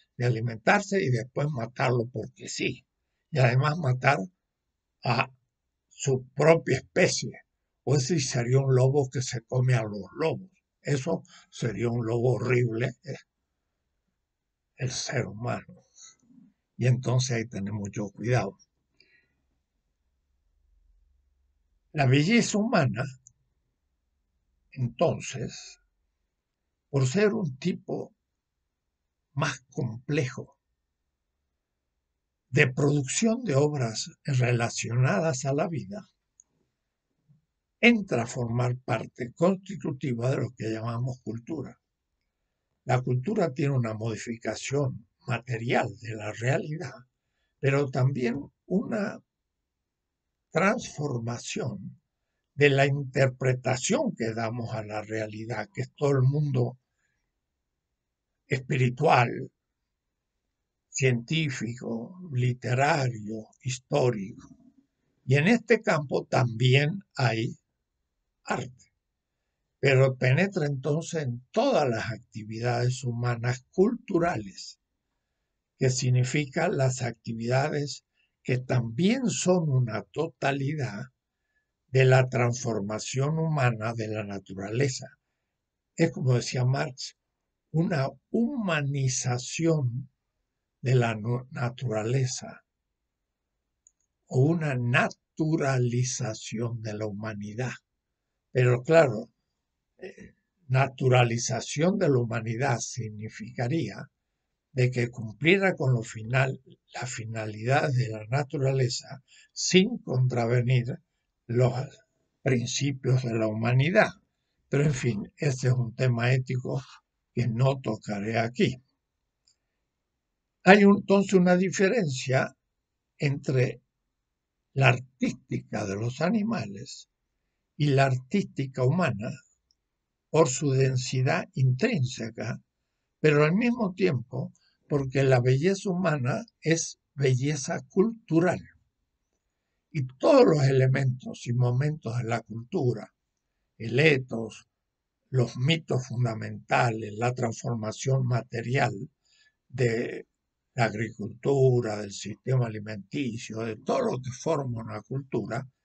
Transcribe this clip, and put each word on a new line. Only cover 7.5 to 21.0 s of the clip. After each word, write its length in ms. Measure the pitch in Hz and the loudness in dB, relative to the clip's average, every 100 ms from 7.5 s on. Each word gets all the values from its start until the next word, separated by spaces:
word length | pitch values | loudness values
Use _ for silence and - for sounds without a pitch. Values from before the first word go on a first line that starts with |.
| _ _ _ | _ _ _
o 120 | - 143 | 0 0
ese 220 | 131 170 | 2 0
sería 380 | 127 127 120 131 | 0 -2 2 2
un 160 | 135 | 4
lobo 340 | 127 131 143 131 | 4 4 4 0
que 120 | 127 | -4
se 200 | 127 120 | -6 -8
come 320 | - 127 127 | -4 0 2
a 80 | 120 | 2
los 280 | 110 104 90 - | 0 -6 -10 -4
lobos. 320 | 156 - - _ _ _ | -2 -2 -10 _ _ _
Eso 400 | - 143 165 - - - _ | -2 -2 -2 -4 -6 -20 _
sería 380 | - 113 101 117 | -6 -4 -2 -2
un 160 | 120 | 0
lobo 300 | 113 117 123 | -2 2 2
horrible, 580 | 107 113 123 120 110 127 - | 2 2 2 2 0 -4 -6
eh, 120 | 135 - _ _ _ _ _ _ _ _ _ _ _ _ _ _ _ - | -14 -16 _ _ _ _ _ _ _ _ _ _ _ _ _ _ _ -10
el 140 | 127 | -8
ser 360 | - - 135 95 | -6 -4 -4 -4
humano. 560 | 101 120 196 - - _ _ - _ _ - - _ _ - | -6 -6 -6 -8 -20 _ _ -20 _ _ -20 -20 _ _ -2
Y 100 | 123 | 2
entonces 500 | 127 120 127 127 117 | 2 2 0 0 -2
hay 80 | |
que 60 | 113 | -4
tener 220 | 98 98 | -6 -6
mucho 380 | 104 101 - 101 | -6 -8 -8 -8
cuidado. 480 | - 110 123 98 - _ _ _ _ _ _ _ _ _ _ _ _ _ _ _ _ _ _ _ _ _ _ _ _ | -6 0 0 0 -10 _ _ _ _ _ _ _ _ _ _ _ _ _ _ _ _ _ _ _ _ _ _ _ _